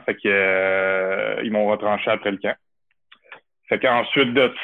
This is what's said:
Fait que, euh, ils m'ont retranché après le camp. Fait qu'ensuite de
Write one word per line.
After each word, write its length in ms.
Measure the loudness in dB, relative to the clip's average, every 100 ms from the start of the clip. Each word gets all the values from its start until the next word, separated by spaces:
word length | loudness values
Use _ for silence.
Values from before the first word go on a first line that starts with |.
| -4
Fait 100 | -2
que, 60 | 0
euh, 1160 | 2 2 2 2 2 0 0 -2 -2 -4 -4
ils 80 | -2
m'ont 160 | 0 0
retranché 420 | 0 0 -2 0
après 200 | -2 -2
le 60 | -4
camp. 180 | -6 -6 _ _ _ _ _ -20 _ -20 _ _ -6
Fait 120 | -2
qu'ensuite 540 | 2 0 0 0 2
de 200 | 4 2 0